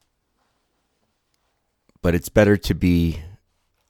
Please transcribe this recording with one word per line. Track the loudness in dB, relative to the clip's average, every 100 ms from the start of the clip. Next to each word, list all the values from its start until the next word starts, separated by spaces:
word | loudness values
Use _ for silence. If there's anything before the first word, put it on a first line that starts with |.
| _ _ _ _ _ _ _ _ _ _ _ _ _ _ _ _ _ _ _ _
But | -4
it's | -4 0
better | 2 2 2
to | -2
be | -2 0 0 -2 -6 -14 -20 _ _ _ _